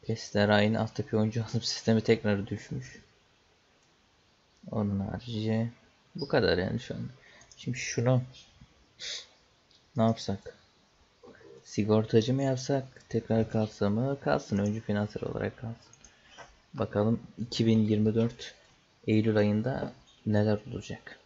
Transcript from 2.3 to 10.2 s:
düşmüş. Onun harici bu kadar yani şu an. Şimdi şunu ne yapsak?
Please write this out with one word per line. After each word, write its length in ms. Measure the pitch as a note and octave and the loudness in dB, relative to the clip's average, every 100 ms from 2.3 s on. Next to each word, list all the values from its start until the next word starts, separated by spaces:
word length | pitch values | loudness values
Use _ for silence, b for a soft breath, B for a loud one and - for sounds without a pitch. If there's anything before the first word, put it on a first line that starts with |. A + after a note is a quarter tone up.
| G2+ G2+ | -2 -2
düşmüş. 560 | G#2 - C3 - - - _ _ _ _ _ _ _ _ _ _ _ _ _ _ _ - | -8 -6 -10 -10 -18 -20 _ _ _ _ _ _ _ _ _ _ _ _ _ _ _ -8
Onun 300 | A2+ G2+ G2 | -4 -2 -2
harici 720 | G2 G2+ A#2+ A2+ A2 A2 A#2 - _ _ _ | -4 -6 -6 -4 -2 0 -2 -6 _ _ _
bu 140 | - C#3 | -10 -2
kadar 300 | D3 F2+ F2 | 0 2 2
yani 220 | F#2 A2+ | 0 -4
şu 140 | - | -6
an. 140 | - A#2+ - B B B - | -10 -10 -12 B B B -12
Şimdi 220 | - B2 | -8 -6
şunu 440 | - - A#2+ B2+ B2+ - - _ - _ _ _ B B B _ _ _ _ _ _ - | -6 -2 2 2 0 -12 -20 _ -20 _ _ _ B B B _ _ _ _ _ _ 0
ne 60 | |
yapsak? 540 | A2+ A2 | 2 2